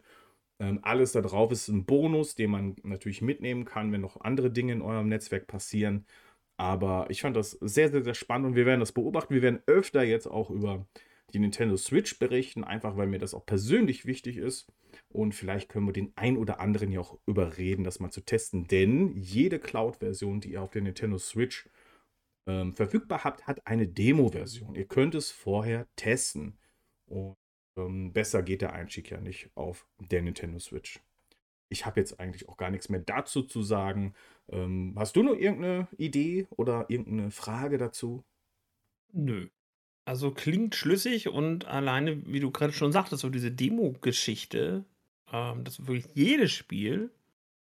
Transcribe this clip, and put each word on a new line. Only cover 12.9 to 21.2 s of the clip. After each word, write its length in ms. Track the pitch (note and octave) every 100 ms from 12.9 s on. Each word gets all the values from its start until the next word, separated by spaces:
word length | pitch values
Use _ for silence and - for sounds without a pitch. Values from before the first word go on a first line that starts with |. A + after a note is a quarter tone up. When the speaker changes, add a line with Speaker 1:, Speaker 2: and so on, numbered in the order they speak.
| G2
Speaker 1:
weil 80 | G2
mir 120 | F#2+
das 140 | G2
auch 140 | - -
persönlich 580 | G2+ G#2+ A3 G3+ B2+
wichtig 320 | A#2+ C3 B2 B2
ist. 340 | B2 B2+ - _ _ - _
Und 260 | G#2 G#2+
vielleicht 360 | G#2 F#2+ G2 -
können 160 | G#2+ G2+
wir 80 |
den 180 | F#2+ G2
ein 220 | - A2+ B2+
oder 240 | G#2+ -
anderen 320 | F#2+ G#2 G2+
ja 80 | F#2+
auch 180 | F2 - -
überreden, 580 | G2+ E2+ D#2 F#2 G2
das 160 | F2+ -
mal 100 | F2+
zu 100 | -
testen. 480 | - A2 - F#2 E2+
Denn 480 | F#2+ F#2+ C3+ F#3+ G#2
jede 420 | F#2 G#2 F3 E3+
Cloud-Version, 840 | - A2+ A2+ - G#2 G2 G2+ G2+
die 100 | G2+
ihr 100 | G2
auf 80 | F#2+
der 120 | G#2+
Nintendo 340 | G2+ F#2 A2
Switch, 540 | F#2+